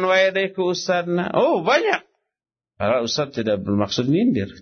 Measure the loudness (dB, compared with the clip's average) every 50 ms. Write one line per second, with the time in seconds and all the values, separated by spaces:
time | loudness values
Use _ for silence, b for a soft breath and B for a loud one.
0 | 2 2 2 4 2 2 2 0 -2 -2 -2 -2 -2 -2 -2 -2 -2 -2 -2 -2
1 | -2 -2 -2 -2 -2 0 0 2 2 2 2 0 2 2 2 2 2 0 -2 -2
2 | -4 _ _ _ _ _ _ _ _ _ _ _ _ _ _ -4 0 0 0 0
3 | 0 -2 -2 -4 -4 -4 -4 -4 -2 0 0 0 0 0 0 0 0 0 -2 -2
4 | 0 2 2 2 2 2 2 0 -2 -4 -8 -2